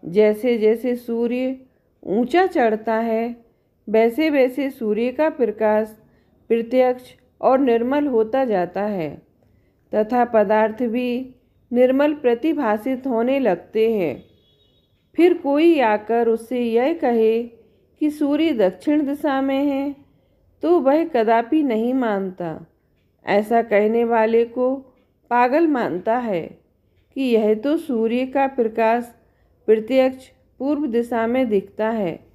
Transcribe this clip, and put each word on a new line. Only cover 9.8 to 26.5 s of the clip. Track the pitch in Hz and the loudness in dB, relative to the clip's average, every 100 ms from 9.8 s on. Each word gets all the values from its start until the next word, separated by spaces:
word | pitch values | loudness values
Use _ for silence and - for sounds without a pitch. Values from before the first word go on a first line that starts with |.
| _ | _
तथा | 208 214 247 | -2 0 0
पदार्थ | 240 220 202 214 220 220 | 2 2 2 2 0 -2
भी | 247 226 247 240 262 - _ _ _ | -4 -2 -4 -4 -8 -16 _ _ _
निर्मल | 240 254 262 294 | 2 2 4 0
प्रतिभासित | 302 254 233 311 294 247 214 240 262 269 | 0 0 0 -2 -2 -2 -2 -2 -6 -4
होने | 226 240 277 | -2 0 0
लगते | 247 175 - 214 220 | 0 -2 -4 -2 0
हैं। | 220 165 117 - _ _ _ _ _ _ _ _ - | 0 -4 -6 -14 _ _ _ _ _ _ _ _ 2
फिर | 339 | 2
कोई | 339 277 285 330 320 | 2 0 4 4 4
आकर | 233 208 214 233 233 | 2 0 0 0 2
उससे | 226 226 254 | 0 -2 -4
यह | 240 226 262 | 0 0 0
कहे | 330 277 233 220 226 233 - _ _ _ _ | 0 0 2 2 2 -4 -14 _ _ _ _
कि | 302 | -4
सूर्य | 294 285 294 330 | -2 0 2 0
दक्षिण | 254 190 185 - 294 277 | 2 0 0 -2 0 0
दिशा | 294 311 269 | -2 -2 -2
में | 269 269 | -2 0
है, | 285 269 277 285 _ _ _ _ _ _ | -2 -2 -6 -10 _ _ _ _ _ _
तो | 302 349 | 0 2
वह | 262 294 | 4 2
कदापि | 330 247 220 226 233 311 | 2 0 2 2 2 0
नहीं | 285 220 233 | 0 0 0
मानता। | 262 233 202 196 185 170 156 165 _ _ _ _ _ - | -2 -2 -2 -4 -8 -10 -10 -16 _ _ _ _ _ 0
ऐसा | 202 214 233 | 0 2 0
कहने | 226 202 214 233 | 2 2 2 0
वाले | 233 233 220 226 | 0 2 2 2
को | 233 247 254 269 - _ _ _ _ | 0 -2 -2 -4 -10 _ _ _ _
पागल | 240 247 285 339 | 0 2 2 2
मानता | 277 185 165 180 233 | 0 -2 -4 -2 -2
है | 240 185 - | -2 -4 -6